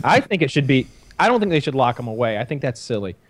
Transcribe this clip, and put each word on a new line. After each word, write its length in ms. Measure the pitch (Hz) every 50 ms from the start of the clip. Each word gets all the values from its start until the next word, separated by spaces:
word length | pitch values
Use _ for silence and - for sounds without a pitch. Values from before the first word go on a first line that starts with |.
| -
I 160 | 135 196 262
think 240 | 277 - 208 165 156
it 80 | 131
should 160 | - 147 139
be. 220 | 131 139 131 120 - - - - - - -
I 80 | 170 220
don't 100 | 247 233
think 120 | 208 196 165
they 80 | 151
should 160 | 139 156 135
lock 240 | 135 127 120 120 -
'em 80 | 123 113
away. 300 | 110 113 123 113 107 104
I 60 | 120
think 160 | - 151 139
that's 200 | 147 131 120 -
silly. 340 | - - 120 104 101 92 90 - _ _